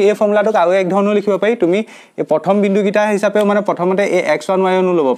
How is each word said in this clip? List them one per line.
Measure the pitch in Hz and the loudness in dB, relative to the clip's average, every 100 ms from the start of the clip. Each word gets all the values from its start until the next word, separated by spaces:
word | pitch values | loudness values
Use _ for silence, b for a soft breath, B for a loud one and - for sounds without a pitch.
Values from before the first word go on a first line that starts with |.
| 202 | 2
এই | 208 | 2
ফৰ্মুলাটোক | 208 208 208 208 | 0 2 2 2
আৰু | 170 190 | 2 2
এক | 180 | 0
ধৰণেও | 196 202 208 | 0 0 0
লিখিব | 208 185 | -2 -2
পাৰি। | 208 240 | -2 0
তুমি | 170 196 226 B B B | 0 0 -4 B B B
এই | 151 | -4
প্ৰথম | 151 175 202 | -2 0 0
বিন্দুকেইটা | 196 202 202 208 214 202 | 2 0 0 0 0 0
হিচাপেও, | 208 208 202 | 0 0 0
মানে, | 208 196 | 0 -2
প্ৰথমতে | 165 180 190 196 180 | -2 -2 0 0 0
এই | - | 0
এক্স | - - | -2 -2
ওৱান, | 190 190 | -2 0
ৱাই | 185 | 0
ওৱানো | 185 170 | 0 0
ল'ব | 135 | 0